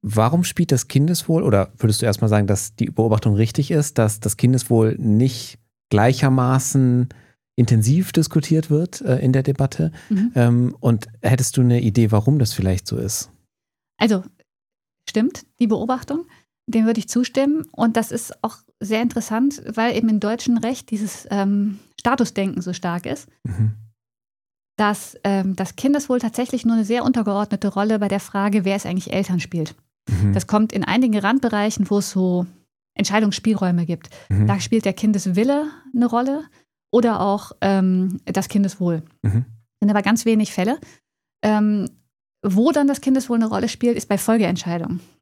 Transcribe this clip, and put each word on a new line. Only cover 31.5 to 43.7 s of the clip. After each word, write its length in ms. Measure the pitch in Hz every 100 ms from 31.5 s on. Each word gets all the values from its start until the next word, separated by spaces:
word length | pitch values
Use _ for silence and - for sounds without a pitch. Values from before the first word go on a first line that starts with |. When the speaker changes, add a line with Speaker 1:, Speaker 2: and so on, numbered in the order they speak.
| 208 208 - 190
Speaker 2:
wo 80 | 202
es 120 | 202
so 360 | 190 185 180 180 - _ _ _
Entscheidungsspielräume 920 | - 202 202 214 - - 208 185 175 170
gibt. 240 | 165 - - -
Speaker 1:
Mhm. 180 | 98 104
Speaker 2:
Da 140 | 196
spielt 240 | - 226
der 80 | 202
Kindeswille 720 | 190 214 202 190 180 247 277 302 - -
eine 120 | 240 240
Rolle 380 | 233 254 285 311 _ _ _ _
oder 280 | 233 233 214
auch, 320 | 196 208 - -
ähm, 600 | 190 196 190 185 185 185
das 240 | - 185 -
Kindeswohl. 540 | 208 196 - 175 165 160 _
Speaker 1:
Mhm. 220 | 107 113 127 - _ _
Speaker 2:
Sind 100 | 202
aber 120 | 208
ganz 220 | 202 220
wenig 280 | 226 220 208
Fälle. 260 | - 190 285 - _ _ _ _ _
Ähm, 460 | 208 214 214 208 185 _ _ _ _ _ -
wo 260 | 190 247
dann 140 | 294 277
das 140 | 277
Kindeswohl 360 | - 262 254 233
eine 100 | 220
Rolle 200 | 208
spielt, 280 | 226